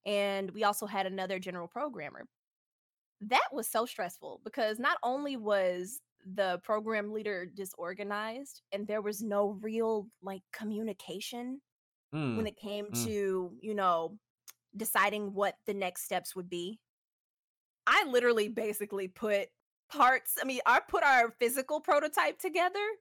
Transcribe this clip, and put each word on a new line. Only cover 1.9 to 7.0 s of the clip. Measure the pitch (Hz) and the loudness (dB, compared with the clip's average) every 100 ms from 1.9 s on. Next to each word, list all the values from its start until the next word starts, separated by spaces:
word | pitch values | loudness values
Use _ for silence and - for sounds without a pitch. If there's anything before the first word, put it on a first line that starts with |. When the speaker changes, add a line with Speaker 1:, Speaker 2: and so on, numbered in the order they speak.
| 220 147 64 - _ _ _ _ _ _ _ _ _ | -6 -10 -12 -20 _ _ _ _ _ _ _ _ _
Speaker 1:
That | 208 262 698 | 0 2 2
was | 285 226 | -4 -2
so | 220 | -2
stressful | 247 - 175 - - 110 | -2 -4 -6 -6 -14 -12
because | 214 262 214 214 | -10 -2 -2 0
not | 277 349 | -2 0
only | 240 262 285 262 | -2 -2 -4 -4
was | 214 202 185 180 185 - _ _ | 0 2 2 0 -6 -12 _ _
the | 190 190 190 180 | -10 -2 0 0
program | - 214 214 220 | -2 -2 0 -2